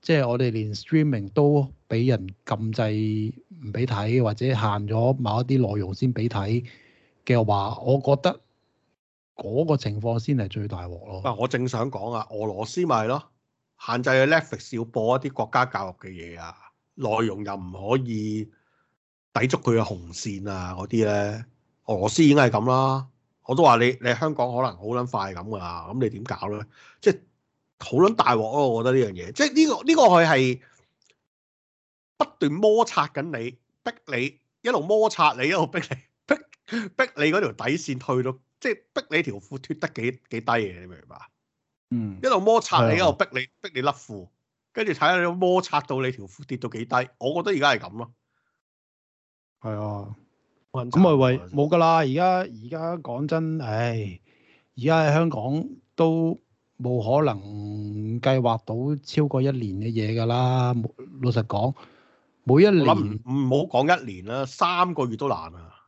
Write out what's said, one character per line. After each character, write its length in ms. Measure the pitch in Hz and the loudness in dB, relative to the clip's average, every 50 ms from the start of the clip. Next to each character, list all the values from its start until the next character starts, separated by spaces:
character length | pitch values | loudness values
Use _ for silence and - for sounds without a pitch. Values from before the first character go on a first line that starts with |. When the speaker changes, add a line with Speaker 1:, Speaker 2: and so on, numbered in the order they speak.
Speaker 1:
即 100 | _ - 165 | _ 2 2
係 140 | 147 135 120 | 2 2 0
我 100 | 120 120 | 0 0
哋 120 | 127 123 | 0 0
連 240 | 110 113 107 104 104 | 0 -2 -4 -4 -6
streaming 540 | 98 - - 160 160 156 151 131 110 101 98 | -10 -6 0 2 2 4 2 0 -2 -4 -2
都 360 | - 156 147 143 147 143 139 135 - _ _ _ | 2 4 4 6 4 4 2 0 -6 _ _ _
畀 180 | 117 113 120 131 | -2 0 2 2
人 200 | 120 101 92 95 95 _ _ | 2 0 -2 -8 -14 _ _
禁 280 | - 113 107 113 110 | -6 -4 -4 -2 -4
制 100 | 107 123 | -2 -2
唔 920 | 113 107 107 107 110 107 107 107 107 110 - - _ _ 202 165 135 107 | -2 0 0 -2 -2 -2 -2 -2 -4 -4 -6 -10 _ _ -20 -14 -12 -8
畀 140 | 98 110 123 | -4 -4 -2
睇， 360 | 127 113 101 104 110 117 131 | -2 -2 -2 -2 0 2 2
或 120 | 120 107 104 | 2 2 0
者 100 | 107 123 | -2 -2
限 80 | 131 131 | -2 0
咗 560 | 110 110 107 101 104 104 104 110 113 117 127 135 131 | 0 0 0 0 -2 -4 -2 0 2 2 2 2 0
某 220 | 127 107 104 117 | -2 -2 -2 -2
一 40 | 123 | 0
啲 140 | 123 135 131 123 98 104 | 2 2 2 2 2 0
內 60 | 104 | -4
容 140 | 98 92 95 | -4 -4 -4
先 180 | - - 131 | -2 0 0
畀 160 | 117 - 107 120 | 0 0 -2 -2
睇 360 | 110 104 98 101 113 123 123 120 - - _ _ _ _ _ _ _ _ _ | -2 -2 -2 0 -2 -2 -2 -6 -16 -20 _ _ _ _ _ _ _ _ _
嘅 180 | - 127 117 110 | 2 2 2 4
話， 340 | 104 104 101 98 104 113 - | 2 2 0 0 -2 -6 -4
我 180 | - - 135 139 | 0 2 2 2
覺 140 | 131 143 139 139 | 4 2 2 4
得 160 | - 180 - - _ _ _ _ _ _ _ _ _ _ _ _ _ _ _ _ _ _ _ | 2 -2 -2 -2 _ _ _ _ _ _ _ _ _ _ _ _ _ _ _ _ _ _ _
嗰 300 | - - 101 107 131 165 | -12 -8 -4 -2 -2 0
個 120 | 160 151 | 2 0
情 240 | 135 - 107 104 107 | 0 0 -4 -6 -4
況 180 | 107 117 117 117 | -4 -2 -2 -2
先 180 | 113 - 147 | -2 -2 -2
係 120 | 127 104 95 | -2 -2 -4
最 200 | - 110 101 104 | -6 -8 -8 -8
大 140 | 101 87 87 | -8 -10 -10
鑊 200 | 87 87 85 - | -12 -14 -16 -14
咯。 120 | 104 95 92 | -14 -12 -6
Speaker 2:
唔 20 | |
係， 120 | 98 131 117 | -6 -6 -2
我 120 | 98 117 127 | -2 -2 -2
正 180 | - 120 127 | -2 -2 -2
想 240 | 127 127 113 117 135 | -2 -2 -2 -4 -4
講 220 | 120 101 98 117 | -4 -8 -8 -6
啊， 140 | 120 113 107 - | -6 -6 -6 -6
俄 140 | 110 104 107 | -8 -6 -6
羅 180 | 107 95 98 110 | -6 -4 -6 -8
斯 180 | 107 - 180 180 | -6 -4 -4 0
咪 100 | 165 131 | 2 2
係 120 | 113 107 113 | 2 2 0
咯， 140 | 127 151 - _ _ _ _ _ _ _ _ _ _ _ - | -2 -4 -6 _ _ _ _ _ _ _ _ _ _ _ -8
限 180 | - 117 123 | -4 -4 -2
制 80 | 127 135 | 0 2
佢 160 | 131 131 131 139 | 4 4 6 6
Netflix 480 | 160 160 156 - - - - - - | 4 2 2 -2 -12 -14 -12 -10 -8
要 80 | 113 113 | -8 -8
播 320 | 117 - 123 110 113 123 | -4 -4 -2 2 2 2
一 40 | 131 | 0
啲 120 | 131 143 | 0 -6
國 160 | 135 - 110 107 | -4 -4 -6 0
家 120 | - 131 123 | 2 0 0
教 220 | 127 - 98 98 95 | 2 -2 -6 -6 -6
育 180 | 92 _ - | -10 _ -18
嘅 40 | 95 | -18
嘢 300 | 92 87 82 85 85 85 | -16 -16 -16 -16 -16 -16
啊， 140 | 82 82 - _ - - _ _ _ _ _ | -16 -16 -18 _ -20 -20 _ _ _ _ _
內 320 | - 135 110 107 110 113 | -8 -4 -2 0 0 0
容 180 | 110 95 101 104 | -2 -4 -6 -8
又 120 | 101 98 | -8 -8
唔 160 | 98 92 90 | -10 -10 -12
可 240 | 90 95 95 104 123 135 131 | -14 -10 -4 -2 -2 -2 -2
以 400 | 120 113 107 107 107 107 107 107 107 _ _ _ _ _ _ _ _ _ _ _ _ _ _ _ _ | -4 -6 -6 -6 -4 -6 -6 -8 -10 _ _ _ _ _ _ _ _ _ _ _ _ _ _ _ _
抵 80 | _ 117 113 131 | _ -2 0 0
觸 120 | 131 - | -2 0
佢 160 | - 127 117 | 0 2 2
嘅 60 | 113 | 2
紅 320 | 107 - 104 90 85 85 85 | 0 -2 -6 -12 -12 -14 -14
線 340 | - - 110 101 98 95 104 | -12 -10 -10 -10 -8 -8 -8
啊 240 | 95 95 90 90 92 | -8 -8 -8 -10 -10
嗰 120 | 90 95 | -10 -8
啲 180 | 107 - 113 110 | -4 0 0 2
咧。 400 | 107 104 101 101 104 104 110 117 _ _ _ _ _ _ _ _ | 2 0 0 -2 -4 -6 -8 -12 _ _ _ _ _ _ _ _
俄 80 | - 110 | -6 -4
羅 120 | 95 95 110 | -2 -2 -2
斯 140 | - - 160 | 2 6 6
已 40 | 147 | 8
經 80 | 143 | 8
係 140 | 147 139 120 | 8 6 4
噉 180 | - 104 110 127 | 4 2 2 2
啦， 380 | 127 131 135 135 131 135 135 - _ _ _ _ _ _ _ | 2 2 2 2 0 -2 -6 -10 _ _ _ _ _ _ _
我 100 | - 131 | -4 2
都 60 | 135 170 | 6 8
話 120 | 143 120 113 | 8 8 8
你， 180 | 120 127 131 123 | 6 2 2 0
你 120 | - 123 120 | 0 -2 0
香 180 | 107 160 156 151 | 0 0 -4 0
港 140 | 123 123 123 120 | -2 -2 -2 0
可 80 | 120 | -2
能 140 | 131 120 98 | -2 -2 -4
好 60 | 90 104 | -6 -8
撚 240 | 107 120 123 123 123 | -6 -4 -4 -4 -4
快 220 | 127 110 98 98 95 | -4 -4 -4 -4 -8
噉 80 | 85 92 107 | -10 -10 -10
㗎 100 | 110 98 | -10 -8
啦， 300 | 90 85 87 85 82 - | -8 -10 -10 -10 -12 -8
噉 100 | - 131 | -4 -2
你 60 | 127 107 | -2 -2
點 120 | 110 101 110 | -2 -6 -10
搞 220 | - - - - 101 | -10 -8 -8 -6 -8
咧？ 120 | 104 104 107 - _ _ - - _ _ | -6 -8 -10 -14 _ _ -20 -20 _ _
即 100 | - 214 | 0 0
係 80 | - - _ _ _ _ _ _ _ _ _ _ _ _ | 0 0 _ _ _ _ _ _ _ _ _ _ _ _
好 120 | - - - 131 | -12 -4 2 4
撚 160 | 180 208 226 | 4 4 6
大 180 | - - - 120 | 4 4 4 4
鑊 40 | 110 | 2
咯， 300 | 110 110 123 147 143 131 | 0 -2 0 0 2 2
我 120 | 113 113 | 2 0
覺 80 | 117 127 | 2 2
得 80 | 127 135 | 4 4
呢 80 | 123 | 2
樣 60 | 104 | 2
嘢， 180 | 95 87 87 90 | -2 -10 -12 -12
即 120 | - - 285 | -2 0 0
係 100 | 294 247 | 2 4
呢 120 | 302 320 | 4 4
個， 160 | 302 240 - - | 4 2 -2 2
呢 100 | 269 330 | 2 6
個 80 | 311 | 8
佢 240 | 262 214 180 170 170 | 8 8 8 8 6
係 340 | 160 156 131 131 127 123 127 - _ _ _ _ _ _ _ _ _ _ _ _ _ _ _ _ _ _ _ _ _ _ _ _ _ _ _ _ _ _ | 6 4 4 4 2 0 -4 -8 _ _ _ _ _ _ _ _ _ _ _ _ _ _ _ _ _ _ _ _ _ _ _ _ _ _ _ _ _ _
不 80 | _ - - _ _ | _ -4 -4 _ _
斷 140 | - 143 | -2 -2
摩 320 | 147 180 214 214 214 226 233 | 0 2 4 4 4 4 2
擦 220 | 226 - 190 147 151 | 2 0 -2 -2 -2
緊 140 | _ 143 143 170 151 117 | _ -8 -8 -6 -8 -8
你， 120 | 113 123 131 _ _ _ _ _ _ | -8 -10 -12 _ _ _ _ _ _
逼 60 | - - _ _ | -12 -12 _ _
你， 320 | - 135 120 127 143 143 _ _ _ _ _ | -8 -4 -4 -4 -4 -6 _ _ _ _ _
一 80 | _ 233 | _ -2
路 100 | 247 180 | -2 -2
摩 280 | 147 180 208 214 220 214 | 0 2 2 2 2 2
擦 260 | - - 165 151 120 123 | 2 2 2 2 2 2
你， 80 | 131 151 | 0 0
一 40 | |
路 140 | 185 185 156 | 2 0 0
逼 120 | - - 175 | 0 -2 -6
你， 180 | - - 139 131 _ _ _ _ _ | -6 -6 -10 -12 _ _ _ _ _
逼， 80 | - 294 - - _ - _ _ - 220 233 214 190 _ | -2 -2 -2 -2 _ -20 _ _ -8 -8 -6 -6 -8 _
逼 80 | - 262 247 _ | -2 -4 -2 _
你 60 | 147 147 156 | 0 0 2
嗰 80 | 156 202 | 2 2
條 120 | 202 123 | 0 -2
底 120 | 101 - 110 120 143 | -4 -4 -4 -4 -4
線 220 | 151 - - 135 127 | -4 -4 -6 -8 -8
退 240 | 127 - 131 127 | -4 -2 -2 0
到， 140 | 127 131 131 131 _ _ _ _ | 0 -2 -6 -8 _ _ _ _
即 120 | - 269 | -6 -6
係 40 | 214 - _ _ _ | -6 -6 _ _ _
逼 220 | - 170 _ 151 | -8 -6 _ -2
你 60 | 165 | -2
條 120 | 170 - 101 | -2 -2 -8
褲 240 | 101 - _ 139 131 | -10 -14 _ -14 -14
脫 200 | - - 156 - | -8 -10 -8 -6
得 100 | - 151 | -6 -8
幾， 320 | - - 113 123 131 123 _ _ | -6 -4 -6 -6 -6 -6 _ _
幾 100 | 123 113 | -10 -6
低 60 | 113 | -2
嘅， 260 | 120 120 117 110 95 90 85 | 0 0 0 0 -4 -8 -14
你 60 | 90 | -18
明 20 | 90 | -20
唔 20 | |
明 120 | 90 73 - _ | -20 -20 -20 _
白 80 | - | -20
啊？ 120 | - - - _ _ _ _ _ _ _ _ _ _ _ _ | -20 -20 -20 _ _ _ _ _ _ _ _ _ _ _ _
Speaker 1:
嗯。 280 | 123 120 110 104 98 92 | -4 -4 -4 -4 -8 -4
Speaker 2:
一 40 | - | -2
路 140 | 262 254 185 | 0 0 2
摩 200 | 190 214 226 233 | 4 4 4 4
擦 280 | 226 - 190 160 117 113 | 2 2 2 4 4 4
你， 60 | 147 | 4
Speaker 1:
係 0 | |
啊。 20 | |
Speaker 2:
一 40 | 170 | 4
路 120 | 185 160 | 4 2
逼 120 | 135 - - - | 2 2 -2 -2
你， 80 | - 127 127 - _ _ - 196 | -2 -6 -6 -6 _ _ -18 -8
逼 60 | 160 | _
你 60 | 131 | -2
甩 100 | 127 147 | -2 -2
褲， 360 | 143 - - - 110 101 90 - _ _ _ _ _ _ _ _ | -2 -2 -10 -14 -14 -14 -14 -16 _ _ _ _ _ _ _ _
跟 140 | _ - 226 | _ -4 -2
住 60 | 214 | -2
睇 60 | 156 - | 0 2
下 220 | 147 156 180 185 | 4 4 4 4
你 40 | 175 175 175 | 2 0 0
摩 260 | 180 185 180 180 185 | 0 2 2 2 2
擦 180 | 175 - - 147 | 0 0 -4 -4
到 180 | 139 - 143 131 | -2 -2 -4 -2
你 100 | 131 127 | -2 -4
條 140 | 127 - 98 | -6 -8 -14
褲 200 | 98 - - 143 | -20 -18 -20 -12
跌 100 | - 135 | -10 -10
到 120 | 123 - 117 | -8 -8 -8
幾 140 | - 110 117 | -8 -8 -6
低。 80 | 117 123 123 127 127 _ _ | 0 0 0 0 -2 _ _
我 160 | 117 131 151 | -4 -2 -2
覺 180 | 175 165 202 | -2 -2 -2
得 40 | 196 | -2
而 20 | 143 | 2
家 100 | 143 143 131 107 - | 2 2 2 2 -2
係 40 | - | -12
噉 60 | 98 113 | -12 -14
咯。 140 | 120 117 _ _ _ _ _ _ _ _ _ _ _ _ _ _ _ _ _ _ _ _ _ _ _ _ _ _ _ _ _ _ | -14 -14 _ _ _ _ _ _ _ _ _ _ _ _ _ _ _ _ _ _ _ _ _ _ _ _ _ _ _ _ _ _
Speaker 1:
係 100 | - 113 107 104 | -10 -8 -8 -6
啊。 360 | 107 104 107 101 101 101 110 _ _ _ _ _ _ _ _ _ _ _ | -6 -6 -8 -8 -10 -14 -16 _ _ _ _ _ _ _ _ _ _ _
Speaker 2:
好 120 | - 131 120 | -8 -8 -6
撚 60 | 123 | 0
慘 0 | |
啊， 0 | |
Speaker 1:
噉 80 | - 165 | 2 4
咪 120 | 190 175 156 | 6 6 6
喂， 240 | 135 131 127 127 131 | 6 4 4 2 0
Speaker 2:
真 100 | 87 90 | -4 -6
係。 20 | - | -2
Speaker 1:
冇 140 | 139 143 151 | -2 0 2
㗎 80 | 180 | 4
啦， 200 | 170 165 160 165 165 | 4 4 4 4 4
而 140 | 156 131 131 | 2 0 0
家， 100 | 160 180 185 185 185 | 0 2 2 2 0
而 300 | 185 190 131 107 110 120 | -2 -6 -10 -16 -14 -12
家 260 | 160 160 160 165 175 170 | -10 -8 -6 -6 -8 -8
講 280 | 147 - 120 120 151 | -8 -8 -6 -6 -4
真， 340 | 147 165 160 160 160 160 160 | -2 -2 -2 -2 -2 -4 -4
唉， 580 | 139 117 107 110 120 120 117 113 107 98 87 - _ _ _ _ _ _ _ _ _ _ _ | -4 -2 -2 -2 -2 -2 -2 -4 -6 -8 -10 -14 _ _ _ _ _ _ _ _ _ _ _
而 60 | - | -4
家 200 | 120 151 160 165 | 0 2 2 4
喺 100 | 156 151 | 4 4
香 160 | 147 160 170 165 | 4 2 2 0
港 400 | 139 110 104 127 139 156 165 277 - - _ _ _ | -2 -4 -4 -2 -2 -4 -4 -6 -10 -16 _ _ _
都 460 | - 165 165 160 165 165 165 175 - _ _ _ _ _ _ _ _ | 2 2 2 4 2 0 0 -2 -4 _ _ _ _ _ _ _ _
冇 240 | 120 123 123 120 104 110 127 139 | -4 -2 -2 -2 0 2 2 4
可 60 | 117 | 2
能 960 | 110 110 98 98 101 104 104 104 104 104 107 104 104 104 107 104 110 113 120 | 2 0 -4 -8 -12 -12 -10 -10 -8 -8 -8 -8 -8 -8 -6 -6 -6 -6 -2
計 180 | - 135 135 131 | 0 2 2 4
劃 180 | 120 120 113 113 _ | 2 2 0 0 _
到 380 | - 110 117 127 143 151 139 - | -6 -6 -4 -2 -4 -4 -6 -6
超 220 | - - 151 151 143 | -4 -2 0 0 0
過 140 | 143 131 | 0 0
一 20 | 127 139 | 0 0
年 240 | 135 127 113 101 92 | -2 -2 -4 -6 -6
嘅 100 | 98 107 117 | -4 -4 -4
嘢 280 | 113 113 107 107 113 117 | -2 -2 -2 -2 -2 -2
㗎 40 | 113 | 0
啦。 480 | 117 117 123 127 127 127 131 123 123 123 | 0 0 2 2 2 2 2 2 0 0
冇， 160 | 120 113 - - - - - - 135 | -2 -4 -6 -8 -12 -18 -18 -10 -4
老 80 | 127 123 | -2 0
實 120 | 117 120 110 | 0 0 -2
講， 300 | 110 - 123 113 131 143 - - - - _ _ _ _ _ _ _ _ _ _ | -2 -2 -2 -2 -2 -4 -6 -14 -20 -20 _ _ _ _ _ _ _ _ _ _
每 180 | - 127 147 190 | 4 8 8 8
一 40 | 208 | 8
年 160 | 202 175 143 | 8 6 6
Speaker 2:
我 80 | 147 131 | 4 4
諗 260 | 101 92 104 104 107 117 | 2 2 -2 -4 -6 -6
唔， 80 | 123 | -4
唔 160 | 131 143 135 127 131 143 151 - | -2 0 2 2 2 0 0 2
好 120 | - 123 | 2 2
講 200 | 135 156 180 160 | 4 4 2 2
一 120 | 135 117 | 0 -12
年 120 | 98 90 92 | -12 -12 -10
啦， 180 | 104 120 135 139 | -8 -6 -6 -6
三 480 | 131 - - 196 175 180 175 180 180 | -6 -2 -2 -2 0 2 0 0 0
個 140 | 170 147 131 | 0 -4 -4
月 100 | 120 113 | -4 -4
都 120 | - 139 139 | -4 -2 -4
難 100 | - - 82 82 85 | -4 -4 -6 -14 -16
啊。 180 | 90 82 82 - _ _ | -18 -20 -20 -20 _ _